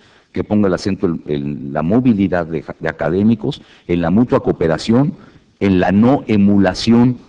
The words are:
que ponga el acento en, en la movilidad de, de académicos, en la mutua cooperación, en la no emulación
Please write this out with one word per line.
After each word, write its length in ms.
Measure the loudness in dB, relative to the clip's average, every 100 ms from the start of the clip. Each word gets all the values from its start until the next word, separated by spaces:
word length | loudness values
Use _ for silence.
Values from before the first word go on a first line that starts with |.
| _ _ _
que 120 | -8
ponga 240 | -2 0 0
el 60 |
acento 320 | 0 -4 -2 -2
en, 160 | -4 -6
en 460 | -6 -6 -8 -8
la 100 | -4
movilidad 640 | 0 2 2 2 0 -2 -4
de, 180 | -6 -8 -8
de 100 | -8
académicos, 760 | -4 -2 0 0 0 -4 -8 -14 -18 -6
en 160 | -2
la 80 | 0
mutua 320 | 0 2 0
cooperación, 720 | -2 -2 0 -2 0 0 0 -4 -14 -20 _ -4
en 200 | 0 2
la 120 | 2
no 320 | 2 4 2 0
emulación 920 | 2 4 4 2 0 2 4 4 0